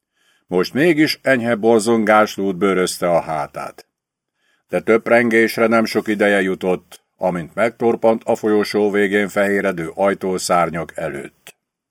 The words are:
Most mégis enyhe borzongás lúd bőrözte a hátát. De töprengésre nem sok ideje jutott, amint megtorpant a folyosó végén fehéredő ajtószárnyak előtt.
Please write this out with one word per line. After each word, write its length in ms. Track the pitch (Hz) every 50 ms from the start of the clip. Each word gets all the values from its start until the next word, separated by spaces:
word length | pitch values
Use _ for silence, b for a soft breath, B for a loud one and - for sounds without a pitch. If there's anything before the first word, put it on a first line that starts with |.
| _ _ _ _ _ _ _ _ _
Most 260 | - 90 90 90 - -
mégis 460 | 120 156 175 156 147 160 139 - -
enyhe 340 | - 135 135 120 113 117 117
borzongás 800 | 104 107 113 117 110 98 113 117 113 107 104 107 107 107 101 -
lúd 200 | - 98 98 92
bőrözte 540 | 85 101 98 92 92 92 87 - - 92 87
a 120 | 85 80
hátát. 640 | - 80 80 76 71 - - - - - - - - _ _ _ _ _ _ _ _ _ _ _ _ _ _ _ _ _
De 120 | 92 90
töprengésre 840 | 85 - 110 110 - 113 117 120 120 117 110 113 113 107 - - 113
nem 180 | 110 117 113 113
sok 220 | 107 - 110 -
ideje 340 | 110 107 101 104 101 101 98
jutott, 600 | 95 95 92 82 92 92 90 87 - _ - - _ _ _
amint 380 | - 92 90 87 87 85 87 -
megtorpant 680 | 98 110 120 - - 120 117 117 117 - 113 113 113 -
a 120 | - 117
folyosó 560 | - - 107 107 104 101 - - 104 104 104
végén 360 | 98 101 101 95 98 104 104
fehéredő 640 | 92 - 104 101 101 101 98 95 98 92 85 82 80 -
ajtószárnyak 960 | - 98 98 98 - 101 95 92 87 - - 92 87 85 80 78 85 78 - -
előtt. 560 | - 80 78 71 69 - - _ _ - - - _ _ _ _ _ _ _